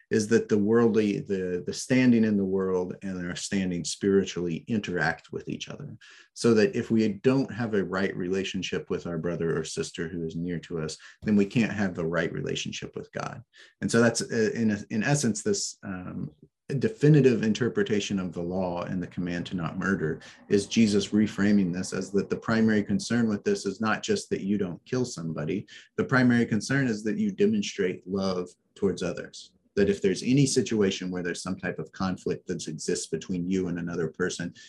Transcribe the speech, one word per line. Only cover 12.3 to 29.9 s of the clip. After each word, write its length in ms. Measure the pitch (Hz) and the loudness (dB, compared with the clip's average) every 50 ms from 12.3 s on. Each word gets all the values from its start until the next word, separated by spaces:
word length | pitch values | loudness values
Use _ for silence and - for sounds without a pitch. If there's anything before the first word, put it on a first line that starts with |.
relationship 640 | - - - - - - - - - - - - - | -2 -4 -6 -4 -4 -4 -6 -8 -8 -10 -10 -10 -12
with 160 | - - - - | -12 -12 -10 -10
God. 280 | - - - - - - _ _ - - - _ - | -10 -8 -8 -10 -12 -16 _ _ -20 -20 -20 _ -6
And 100 | 101 98 | -4 0
so 80 | - 117 | 4 4
that's, 220 | 120 117 117 - | 4 4 4 0
uh, 300 | - - 123 117 110 104 - | -4 -4 0 0 0 0 0
in, 240 | 117 113 110 104 98 - - | 0 0 0 0 0 -4 -4
in 120 | 120 110 98 | -4 -2 0
essence, 380 | 135 143 147 - 117 104 - | 2 2 2 2 0 -2 -2
this, 360 | - 107 98 - - - - _ - | 0 -2 -2 -2 -2 -8 -10 _ -12
um, 460 | 101 95 90 90 - 98 98 - - - _ _ - _ _ _ - 156 131 | -10 -10 -10 -10 -10 -10 -8 -10 -10 -12 _ _ -20 _ _ _ -6 -4 0
definitive 640 | 113 110 - - - 151 156 147 127 131 117 104 107 | 0 -2 0 4 6 8 8 8 8 6 6 4 2
interpretation 760 | 110 104 - 123 113 - 104 101 - 110 104 101 - 104 95 | 2 2 2 0 0 2 2 2 2 2 0 0 0 -2 -2
of 140 | 90 90 78 | -2 -4 -4
the 80 | 90 | -6
law 400 | 85 87 90 92 92 90 87 87 87 | -4 -4 -2 -2 -2 -2 -2 -4 -4
and 180 | 85 95 90 | -4 -4 -4
the 40 | 87 85 | -6 -6
command 380 | - - 90 90 87 87 87 | -6 -6 -4 -4 -2 -4 -4
to 100 | - - | -4 -4
not 220 | 90 82 78 - 95 | -4 -4 -4 -4 -2
murder 420 | 92 95 98 82 80 78 80 - - - - - - - | 0 0 0 0 0 -2 -4 -6 -8 -16 -20 -14 -4 2
is 160 | 104 101 98 | 2 2 2
Jesus 440 | - - 113 113 104 101 101 98 - | 2 4 4 4 6 6 2 2 2
reframing 640 | - 104 107 104 - - 98 104 104 101 95 87 | 2 2 2 2 2 2 2 4 6 4 4 2
this 220 | 85 92 92 - 92 | 0 -4 -4 -4 -4
as 160 | 92 - - | -6 -4 -2
that 160 | - 98 95 - | 0 0 0 0
the 80 | - | -2
primary 460 | - - - 113 113 110 110 107 104 101 | -4 -2 0 2 4 4 4 4 4 2
concern 460 | - 104 95 - - 117 120 117 110 | 2 0 -2 0 0 0 2 2 2
with 140 | 104 98 - | 0 0 0
this 240 | 104 101 98 - 101 | 0 0 0 0 -4
is 120 | 92 - | -4 -2
not 220 | 110 110 104 - | -2 -2 -2 -2
just 300 | - - 104 98 - - | 0 -2 -2 -2 -2 -4
that 100 | 98 85 | -4 -4
you 160 | 90 95 104 98 | -2 0 0 0
don't 260 | - 87 82 82 _ | -2 -4 -6 -10 _
kill 220 | - 127 127 123 | -4 -2 -2 -2
somebody. 640 | 123 - 85 85 82 78 78 76 80 87 101 - - - - - _ _ | -2 -4 -8 -8 -8 -6 -6 -4 -4 -4 -4 -6 -8 -16 -20 -20 _ _
The 80 | - 104 | -4 -2
primary 400 | - 135 127 127 123 120 117 117 | 2 4 4 6 6 6 4 4
concern 440 | - 117 107 - - 135 139 135 123 | 2 0 -2 0 0 0 0 0 0
is 160 | 110 104 110 | -2 -2 -2
that 140 | 110 101 - | -4 -2 -2
you 100 | 110 101 | -2 -2
demonstrate 680 | 92 92 104 104 110 104 101 - - - 95 92 87 - - 87 | 0 2 2 2 2 2 -2 -4 -4 -2 -2 -2 -2 -6 -8 -6
love 420 | 95 98 95 98 90 90 90 - - _ _ _ _ | -4 -2 -2 -2 -2 -4 -6 -8 -10 _ _ _ _
towards 300 | - - 95 87 - 90 | -2 -2 -2 0 0 -4
others. 480 | 87 85 - - - - - - - _ _ _ _ - | -4 -6 -6 -10 -14 -16 -18 -20 -20 _ _ _ _ 0
That 160 | 101 101 98 | 2 2 2